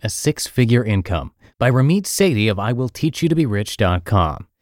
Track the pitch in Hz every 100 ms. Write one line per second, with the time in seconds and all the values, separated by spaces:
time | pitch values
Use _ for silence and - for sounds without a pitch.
0 | - - - 151 - - 120 120 110 101
1 | 90 85 92 _ _ - 120 127 135 190
2 | 185 - 196 113 107 98 104 123 127 -
3 | 156 - 170 160 143 101 107 - 95 90
4 | - 101 82 - - _